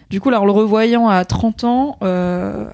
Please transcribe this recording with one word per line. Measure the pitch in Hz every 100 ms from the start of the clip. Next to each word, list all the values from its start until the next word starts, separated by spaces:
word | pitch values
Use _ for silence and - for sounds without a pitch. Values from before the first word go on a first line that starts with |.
| -
Du | 196
coup, | 269
là, | 233
en | 202
le |
revoyant | 202 220 214 226 233 233
à | 190 180
trente | - 226 220
ans, | 240 247 285 -
euh, | 190 180 180 180 196 208 214